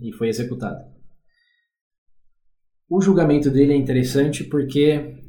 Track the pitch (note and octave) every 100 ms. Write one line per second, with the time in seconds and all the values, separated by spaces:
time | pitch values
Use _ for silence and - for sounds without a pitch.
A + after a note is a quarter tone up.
0 | A#2 - A2+ G#2+ B2 B2+ G#2 D2+ - -
1 | - - _ _ _ _ _ _ _ _
2 | _ _ _ _ _ _ _ _ _ F3+
3 | F#3+ F#3+ D#3 D3 C#3+ C3 C#3+ C#3+ B2+ B2+
4 | B2+ C#3 D3 D3 C3 D3 C3+ C#3 D3 D3
5 | - -